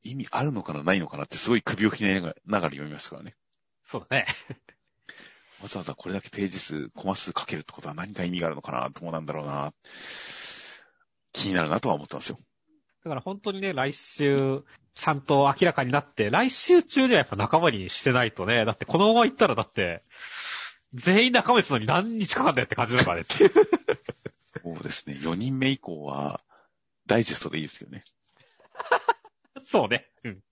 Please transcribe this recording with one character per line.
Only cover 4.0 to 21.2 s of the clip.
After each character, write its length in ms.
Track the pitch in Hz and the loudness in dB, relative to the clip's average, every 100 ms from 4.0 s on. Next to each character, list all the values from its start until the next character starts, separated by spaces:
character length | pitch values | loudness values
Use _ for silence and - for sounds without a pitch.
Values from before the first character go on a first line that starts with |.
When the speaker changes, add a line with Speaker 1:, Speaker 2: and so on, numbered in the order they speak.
Speaker 2:
う 80 | - | -2
だ 80 | 131 | -2
ね。 80 | 98 - - - _ _ _ _ _ - - _ _ - | 0 -6 -10 -20 _ _ _ _ _ -20 -20 _ _ -20
Speaker 1:
わ 60 | 101 | -12
ざ 100 | 101 | -10
わ 60 | 85 | -10
ざ 100 | - | -12
こ 140 | 87 | -8
れ 40 | |
だ 60 | 95 | -8
け 100 | - | -8
ペ 140 | - | -4
ー 60 | 98 | -4
ジ 100 | 95 | -4
数、 300 | - 78 69 | -8 -8 -10
コ 180 | - 92 | -8 -6
マ 80 | 95 | -4
数 160 | - | -4
か 140 | 85 - | -8 -6
け 100 | 85 | -8
る 60 | |
っ 20 | |
て 80 | 76 | -10
こ 80 | - | -14
と 80 | 76 | -14
は 60 | |
何 200 | 76 92 | -10 -12
か 120 | 98 90 | -6 -4
意 40 | |
味 100 | 90 | -2
が 60 | 85 | -4
あ 20 | |
る 60 | 69 | -4
の 40 | |
か 120 | 69 | -8
な、 160 | 65 64 | -6 -6
ど 180 | 69 85 | -8 -8
う 40 | |
な 80 | 80 | -8
ん 60 | 78 | -6
だ 80 | |
ろ 100 | 76 | -8
う 20 | 73 | -6
な。 260 | 71 71 - - - - - - - - - - - _ _ _ _ _ | -6 -6 -10 -20 -18 -16 -14 -14 -14 -14 -16 -18 -20 _ _ _ _ _
気 160 | - 101 | -4 -2
に 60 | |
な 100 | 92 | 0
る 60 | 80 | 0
な 100 | 87 | 0
と 80 | 135 | 0
は 80 | 78 | -2
思 80 | |
っ 40 | 76 | -4
て 80 | 71 | -12
ま 60 | |
す 80 | - | -10
よ。 100 | - _ _ _ _ _ _ - | -12 _ _ _ _ _ _ -10
Speaker 2:
だ 40 | |
か 60 | 139 | -8
ら 60 | |
本 180 | 147 202 | -8 -8
当 120 | 208 | -6
に 80 | 196 | -4
ね、 100 | 196 | -4
来 220 | 151 135 | -2 -2
週、 720 | 139 - - 143 139 135 135 - - _ | -2 -12 0 2 4 2 -2 -6 -20 _
ち 140 | - - | -4 -2
ゃ 60 | |
ん 80 | 147 | -2
と 320 | 135 143 139 139 | 4 6 6 6
明 60 | 175 | 2
ら 80 | |
か 120 | 156 127 | 2 0
に 80 | |
な 60 | 143 | 0
っ 120 | - | -2
て、 160 | - 104 | -2 2
来 220 | 143 254 | 2 2
週 320 | 254 - 359 | 0 6 6
中 240 | 330 - 262 | 6 2 6
に 60 | |
は 60 | 220 | 6
や 40 | |
っ 40 | 131 | 4
ぱ 100 | 98 | 0
仲 240 | 98 160 | 2 4
間 100 | 170 | 4
に 180 | 110 92 | 2 -4
し 140 | - | -2
て 80 | - | 2
な 140 | 127 120 | 4 2
い 80 | |
と 120 | - 95 | -2 0
ね。 200 | 117 110 | 2 2
だ 80 | |
っ 40 | 107 | 0
て 60 | - | -2
こ 120 | 160 | 4
の 100 | 208 | 6
ま 80 | 226 | 6
ま 40 | 262 | 4
行 80 | |
っ 40 | - | 4
た 100 | 202 | 2
ら 80 | 113 | 2
だ 80 | |
っ 80 | 110 | -2
て、 320 | - 90 82 _ - - - - - - - _ | -2 -2 -2 _ -20 -16 -12 -10 -10 -12 -16 _
全 340 | 123 180 190 | -4 4 6